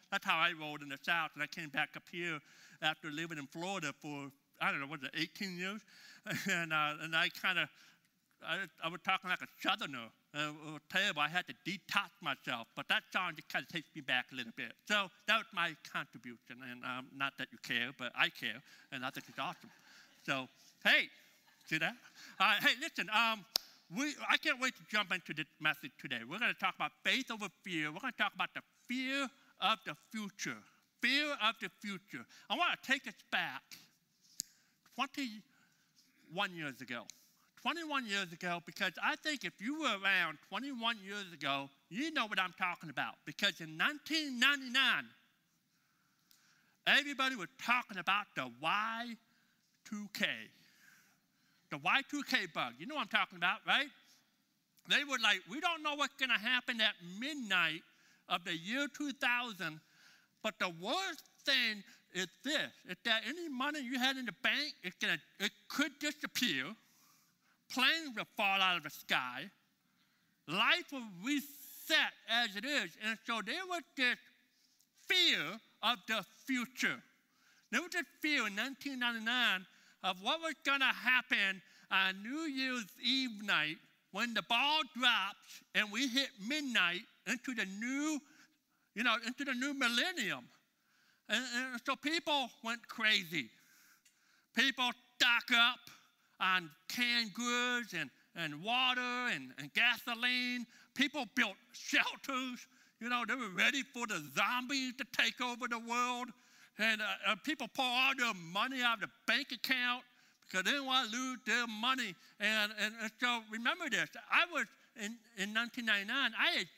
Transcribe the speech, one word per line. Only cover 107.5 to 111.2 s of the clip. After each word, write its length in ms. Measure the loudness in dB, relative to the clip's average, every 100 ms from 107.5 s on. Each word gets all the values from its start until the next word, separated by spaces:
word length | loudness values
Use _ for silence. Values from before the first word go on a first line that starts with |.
| -4 -2
pour 100 | 0
all 280 | 2 4 4 4
their 160 | 2 0 -4
money 280 | -2 0 2
out 140 | 2
of 60 | 2
the 100 | -2 -2 2
bank 220 | 2 0
account 520 | -4 0 2 2 0 -6 _ _ _ -4
because 180 | 0
they 60 | 2
didn't 160 | 2 2
wanna 220 | 2 2
lose 280 | -2